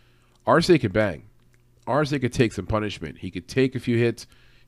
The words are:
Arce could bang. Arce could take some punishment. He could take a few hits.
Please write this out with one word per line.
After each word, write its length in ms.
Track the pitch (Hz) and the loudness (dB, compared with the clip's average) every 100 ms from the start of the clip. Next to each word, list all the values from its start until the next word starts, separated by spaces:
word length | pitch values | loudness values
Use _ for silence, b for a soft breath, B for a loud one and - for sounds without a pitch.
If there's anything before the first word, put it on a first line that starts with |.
| b b b b - | b b b b 2
Arce 220 | 143 170 | 4 6
could 260 | 165 113 | 4 2
bang. 300 | 101 104 78 - _ _ _ _ _ - | 0 0 -2 -14 _ _ _ _ _ -4
Arce 260 | 131 147 | -2 0
could 200 | 143 123 | -2 -2
take 200 | - 113 | 0 0
some 140 | - 92 | -2 -4
punishment. 520 | 110 104 - 78 - | -4 -4 -8 -12 -12
He 120 | 95 | -12
could 180 | 90 - | -12 -6
take 260 | - 131 | 0 0
a 60 | 123 | 0
few 180 | - 117 | -2 2
hits. 280 | 120 113 - b b b | 2 -2 -10 b b b